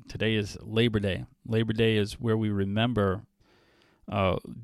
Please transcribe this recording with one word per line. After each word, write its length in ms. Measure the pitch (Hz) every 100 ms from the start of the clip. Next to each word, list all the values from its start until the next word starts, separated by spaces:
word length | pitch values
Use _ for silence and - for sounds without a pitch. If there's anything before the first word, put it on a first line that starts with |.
| -
today 260 | - 110
is 240 | 110 98 -
Labor 400 | - 110 120 110
Day. 240 | 101 92 - _ -
Labor 260 | 113 113
Day 240 | 110 113 110
is 240 | 98 -
where 160 | 117 110
we 140 | 107
remember, 720 | 101 98 101 120 107 98 95 - _ _ _ _ _ _ _ -
uh, 260 | 104 95 - - -